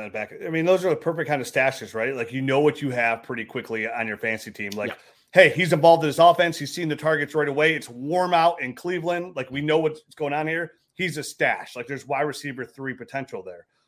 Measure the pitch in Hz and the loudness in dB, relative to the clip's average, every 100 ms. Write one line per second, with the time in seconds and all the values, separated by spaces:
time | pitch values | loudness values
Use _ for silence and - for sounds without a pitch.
0 | 107 110 104 - 175 160 165 185 180 156 | -10 -8 -10 -10 -4 0 2 2 2 -2
1 | 165 160 143 143 120 135 131 127 107 110 | -2 -4 -2 -2 -2 0 0 0 -6 -4
2 | 120 131 117 127 135 135 151 147 143 123 | -4 -4 -6 -4 0 4 4 2 -2 0
3 | 117 113 - 120 107 123 110 113 110 117 | 0 -2 -6 -8 -8 -8 -6 -4 -4 -4
4 | 113 104 117 110 - 104 104 104 104 - | -6 -4 -4 -4 -8 -10 -8 -6 -8 -8
5 | _ _ _ 180 170 - 180 160 165 165 | _ _ _ 6 6 6 2 6 8 8
6 | 151 135 170 170 170 160 143 - 170 147 | 4 6 6 6 2 -2 -8 -6 -4 -2
7 | 156 156 143 156 143 139 160 151 120 120 | 0 0 0 -2 0 2 2 2 -4 -10
8 | 143 180 180 175 165 170 127 127 175 180 | -4 0 2 4 4 2 -4 -8 -6 -4
9 | 165 175 175 160 127 139 151 156 156 156 | -2 -2 -4 -8 -8 -4 2 2 2 -4
10 | _ - 147 147 156 165 165 _ _ - | _ -8 -4 -2 -2 -2 -4 _ _ -6
11 | 180 151 - - 139 98 - 123 120 135 | -4 -4 -8 -2 0 0 -6 -12 -10 -10
12 | 117 135 147 135 147 127 120 - 135 120 | -4 -2 -2 -4 -8 -8 -10 -10 -10 -10
13 | 117 139 131 104 92 87 - _ | -10 -10 -8 -10 -12 -16 -20 _